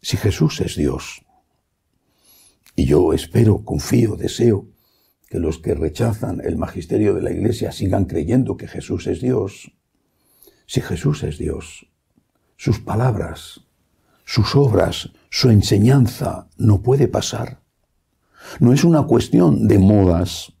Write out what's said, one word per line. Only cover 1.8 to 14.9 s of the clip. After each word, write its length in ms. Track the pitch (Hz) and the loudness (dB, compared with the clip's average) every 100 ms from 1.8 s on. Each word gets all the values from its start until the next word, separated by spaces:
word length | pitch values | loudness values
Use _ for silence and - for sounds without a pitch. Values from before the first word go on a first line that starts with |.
| _ _ _ _ _ _ _ _ _ - | _ _ _ _ _ _ _ _ _ -4
y 80 | |
yo 280 | 64 73 - | 2 2 2
espero, 520 | - - - 110 107 | 0 -2 2 2 2
confío, 500 | 110 - - 123 113 | -2 -8 -2 0 0
deseo 600 | 104 - - 120 98 - _ _ _ _ _ _ - | -2 -8 0 0 0 -4 _ _ _ _ _ _ -6
que 40 | |
los 180 | 82 78 | -6 -6
que 160 | - | -6
rechazan 680 | 80 80 80 117 107 - - | -4 -4 -2 -4 -4 -8 -8
el 140 | - 82 | -6 -6
magisterio 560 | - - - 107 104 | -6 -10 -6 -2 0
de 80 | 95 | -2
la 100 | - | -4
Iglesia 400 | 87 95 104 - | -4 -2 -2 -6
sigan 360 | - 98 101 92 | -4 -2 -2 -2
creyendo 500 | 85 78 123 117 101 | -2 0 0 0 -6
que 100 | - | -8
Jesús 400 | - - 95 - | -14 -8 -8 -6
es 140 | - | -6
Dios, 500 | 127 123 98 - - _ _ _ _ _ _ _ _ _ | -2 -2 -4 -10 -20 _ _ _ _ _ _ _ _ _
si 160 | _ 131 | _ -6
Jesús 420 | - 85 - 73 | -4 -4 -4 -4
es 120 | - 76 | -6 -8
Dios, 540 | 78 76 - - _ _ _ _ _ _ _ _ | -8 -8 -12 -20 _ _ _ _ _ _ _ _
sus 240 | - 107 | -2 -2
palabras, 880 | - 98 127 101 82 78 - - _ _ _ _ _ _ | -2 -2 -2 -2 -6 -10 -18 -20 _ _ _ _ _ _
sus 320 | - - 104 143 | -6 -2 2 2
obras, 560 | 143 98 85 | 2 2 0